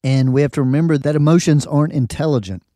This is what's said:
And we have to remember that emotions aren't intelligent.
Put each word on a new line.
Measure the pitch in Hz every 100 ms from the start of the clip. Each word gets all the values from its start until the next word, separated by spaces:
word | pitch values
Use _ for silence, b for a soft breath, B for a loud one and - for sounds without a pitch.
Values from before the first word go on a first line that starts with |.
And | 131 135 131
we | 131
have | 147
to | 147
remember | 131 143 165 147
that | 143 151
emotions | 151 170 170 147 -
aren't | 147 151
intelligent. | 151 117 - 156 131 95 95 -